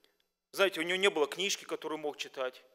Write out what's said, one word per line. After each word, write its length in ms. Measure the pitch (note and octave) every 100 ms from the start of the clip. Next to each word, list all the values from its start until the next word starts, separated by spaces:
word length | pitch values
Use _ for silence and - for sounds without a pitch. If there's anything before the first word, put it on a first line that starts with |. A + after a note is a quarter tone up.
| _ _ _ _ _
знаете, 260 | D#3 F#3+ D#3+
у 60 |
него 120 | E3+ F#3
не 140 | G3
было 160 | D#3+ C#3+
книжки, 380 | - G3 -
которую 340 | - D#3+ D#3 D#3+
мог 180 | D3 C#3
читать, 480 | C3+ - B2+ - -